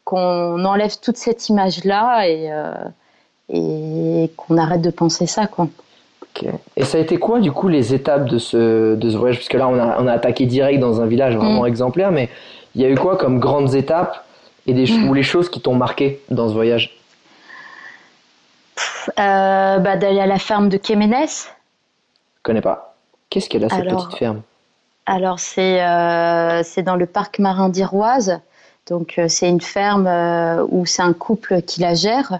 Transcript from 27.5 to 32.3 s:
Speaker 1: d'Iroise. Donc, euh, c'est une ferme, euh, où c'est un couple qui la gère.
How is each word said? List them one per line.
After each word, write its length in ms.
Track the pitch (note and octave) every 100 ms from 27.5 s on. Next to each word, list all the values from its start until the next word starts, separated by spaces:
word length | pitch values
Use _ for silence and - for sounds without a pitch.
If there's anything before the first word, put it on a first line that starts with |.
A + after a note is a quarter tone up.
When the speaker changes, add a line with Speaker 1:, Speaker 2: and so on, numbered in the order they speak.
| F#3 F#3+
Speaker 1:
d'Iroise. 720 | F3+ F#3 G3 G#3+ B3 F#3+ E3+ - _ _ _ -
Donc, 260 | F3 E3 -
euh, 80 | E3+
c'est 200 | - F3+
une 120 | F3
ferme, 460 | - G3+ G3+ G3+ F#3
euh, 580 | F3 E3+ E3+ E3 E3 -
où 160 | F3+ F3
c'est 160 | -
un 100 | F3+
couple 480 | E3+ - A3 - F3+
qui 180 | F3 -
la 140 | F3
gère. 440 | E3+ G3+ B3 C#4